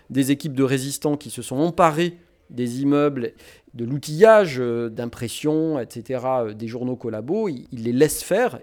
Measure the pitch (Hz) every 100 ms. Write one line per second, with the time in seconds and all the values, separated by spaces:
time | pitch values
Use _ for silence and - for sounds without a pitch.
0 | - 131 135 139 160 131 131 131 135 139
1 | 151 143 117 123 117 131 165 170 170 151
2 | 175 175 _ _ - 123 123 123 139 143
3 | 147 135 113 - - - _ 123 117 143
4 | - 151 220 214 185 127 123 117 117 113
5 | 120 - 117 - 151 156 160 147 117 120
6 | 110 131 127 131 113 107 113 123 127 123
7 | 117 107 120 208 214 123 - 120 113 123
8 | 151 - - 190 247 131